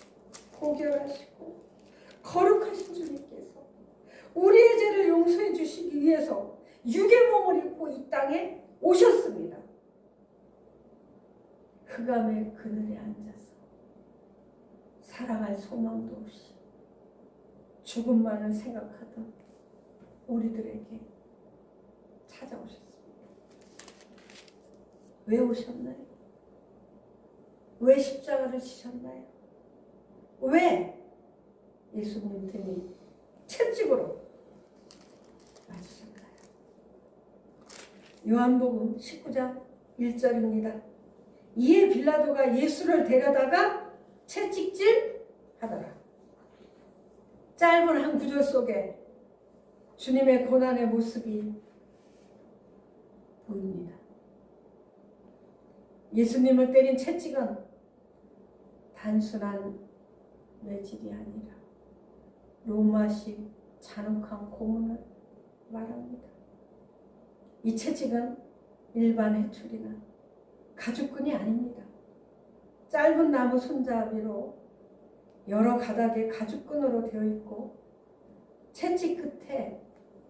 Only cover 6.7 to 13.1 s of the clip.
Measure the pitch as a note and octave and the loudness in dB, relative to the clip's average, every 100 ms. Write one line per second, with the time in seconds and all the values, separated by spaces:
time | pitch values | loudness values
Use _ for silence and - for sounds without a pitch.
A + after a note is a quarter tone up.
6.7 | - A#3+ E4 G4 B4 A#4+ G#4 F#4 - - | -12 -4 2 6 8 8 6 2 0 -2
7.7 | - D4+ B3+ - C4+ C#4 E4+ F#4+ - - | -8 -10 -10 -6 -2 -2 -2 -6 -12 -18
8.7 | - E4+ F4+ - - - - - - - | -2 4 8 8 8 2 -6 -10 -12 -20
9.7 | - _ _ _ _ _ _ _ _ - | -20 _ _ _ _ _ _ _ _ -20
10.7 | - - - - - - - - - - | -20 -20 -20 -20 -20 -20 -20 -20 -20 -20
11.7 | - - - A#3 A#3 A3 G#3+ G#3+ - A3 | -20 -16 -10 -2 0 0 -2 -6 -10 -10
12.7 | G#3+ G#3+ G#3+ G#3+ | -8 -8 -10 -12